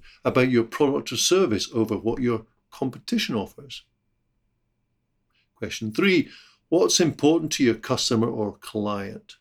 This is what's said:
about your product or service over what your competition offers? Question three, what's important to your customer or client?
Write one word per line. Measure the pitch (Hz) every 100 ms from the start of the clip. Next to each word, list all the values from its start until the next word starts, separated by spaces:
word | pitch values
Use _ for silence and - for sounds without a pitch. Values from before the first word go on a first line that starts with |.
| - _
about | 127 127 131
your | 120
product | 113 - 143 139 -
or | 117
service | - 180 180 104 -
over | 117 110 101
what | 110 117
your | 120 113 - _ _
competition | - 131 - - 226 -
offers? | 123 - - 139 - - _ _ _ _ _ _ _ _ _ _ _ _ _ _ _ _ _
Question | 107 - 110
three, | 110 196 180 - - - _ _
what's | 165 180 -
important | 170 - 147 165 156
to | -
your | 127 110
customer | - 123 - 117 117
or | 113 104 -
client? | - 110 104 101 98 104 - -